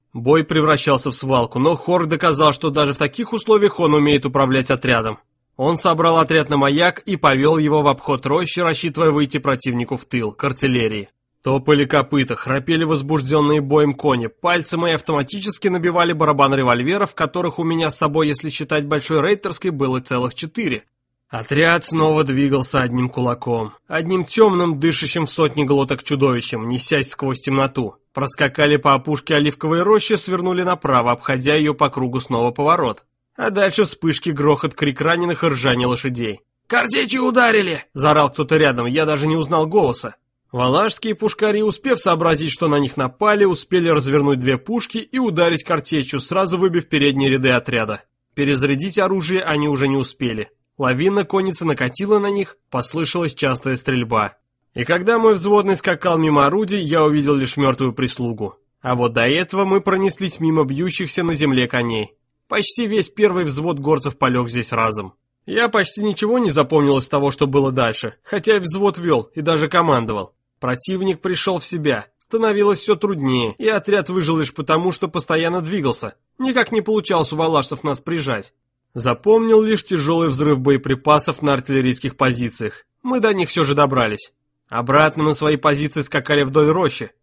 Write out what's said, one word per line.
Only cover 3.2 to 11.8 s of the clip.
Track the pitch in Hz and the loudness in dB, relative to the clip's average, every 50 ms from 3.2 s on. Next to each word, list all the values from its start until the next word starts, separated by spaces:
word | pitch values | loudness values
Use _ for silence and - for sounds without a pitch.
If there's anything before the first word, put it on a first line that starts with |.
| 240 - - | -8 -4 -4
условиях | 220 - - 220 208 202 202 - - | -4 2 4 4 4 4 2 2 2
он | 170 151 147 | 2 2 4
умеет | 151 147 147 147 139 123 143 | 4 4 4 2 2 0 0
управлять | 127 143 139 131 131 135 127 - | 0 2 2 2 2 2 2 0
отрядом. | 139 127 - 127 123 117 113 110 107 - _ _ _ _ _ _ _ | -2 -2 0 0 0 2 0 -2 -6 -10 _ _ _ _ _ _ _
Он | - 131 151 170 156 | -2 0 0 0 2
собрал | - 185 165 156 165 165 165 165 | 2 0 2 4 4 4 4 4
отряд | 156 - 160 160 147 - | 2 2 2 2 2 2
на | 151 139 | 2 2
маяк | 139 139 143 151 175 180 180 - - - | 2 2 2 4 2 2 0 -2 -6 -6
и | 196 | -4
повёл | 156 - 147 135 135 139 151 160 160 | 0 2 2 2 4 4 4 4 4
его | 151 147 147 151 | 2 2 2 2
в | 147 147 | 2 2
обход | 135 131 - - 139 131 - 139 | 0 0 -2 -4 -2 -2 0 0
рощи, | 143 170 180 160 - 180 | 0 0 0 -2 -2 -2
рассчитывая | 180 165 156 - - 170 135 147 170 156 | 0 0 0 -2 -4 -6 -2 2 2 2
выйти | 147 147 147 135 - 143 | 4 2 0 0 -2 -4
противнику | 127 139 135 127 - 135 120 120 120 - 139 123 | -2 -2 -2 -2 -2 -4 -2 -4 -4 -4 -6 -8
в | - | -8
тыл, | - - 123 113 107 | -6 -4 -4 -4 -4
к | 104 - - | -6 -4 -6
артиллерии. | 139 127 - - 135 127 123 113 110 107 104 98 - _ _ _ _ _ _ - 131 | -4 -4 -2 -2 0 0 2 0 0 -2 -4 -10 -12 _ _ _ _ _ _ -4 -2
Топали | 131 135 127 151 151 143 | -2 0 2 2 4 4